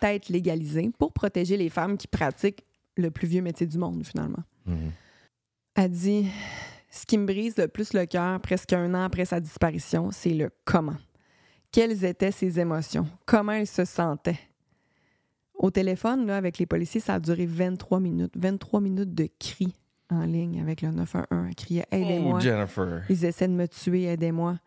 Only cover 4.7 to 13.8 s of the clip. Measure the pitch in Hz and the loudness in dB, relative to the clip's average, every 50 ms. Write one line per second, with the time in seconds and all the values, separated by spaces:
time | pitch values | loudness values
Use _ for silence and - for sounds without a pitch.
4.7 | 87 80 80 78 80 - _ _ _ _ _ _ _ _ _ _ _ _ _ _ | -4 -2 -4 -4 -6 -10 _ _ _ _ _ _ _ _ _ _ _ _ _ _
5.7 | - 208 190 180 175 175 180 196 208 208 202 190 202 208 - - - - - - | 0 0 2 2 0 0 0 0 2 2 0 0 -2 -6 -10 -12 -12 -12 -14 -14
6.7 | - - - _ - - - - 226 214 202 190 190 202 220 233 220 - 175 - | -16 -20 -20 _ -18 -16 -2 2 2 2 4 2 0 0 -2 -2 0 0 0 0
7.7 | - - 214 - - 196 175 160 - 175 175 185 185 185 - - 185 185 - - | 0 -4 -4 0 0 0 0 0 0 0 0 0 -2 -2 -2 -2 -2 -2 0 0
8.7 | 185 175 175 175 180 180 185 185 - 180 180 - 180 170 160 151 - - 175 165 | 0 2 2 2 0 0 0 0 0 -2 -2 0 0 -2 -4 -4 -2 0 0 0
9.7 | 156 165 - - - 165 170 196 202 - - 180 160 156 151 - - _ _ - | 0 -2 -4 -2 0 0 0 -2 -4 -2 -2 0 0 0 0 -2 -4 _ _ 2
10.7 | - 170 160 147 160 147 - - _ _ _ _ _ _ _ _ _ _ _ _ | 2 2 2 2 -4 -6 -10 -16 _ _ _ _ _ _ _ _ _ _ _ _
11.7 | - 226 226 233 220 196 185 180 175 - 196 196 196 - 196 185 160 175 175 170 | 4 4 4 4 4 0 0 0 0 2 0 0 0 0 0 0 2 2 2 2
12.7 | 160 160 156 - - 151 160 151 - - _ - - 214 208 214 214 214 208 - | 0 -2 -2 -2 -2 -2 -2 -2 -6 -10 _ 4 4 4 4 4 0 -2 -2 -2
13.7 | - - | 0 0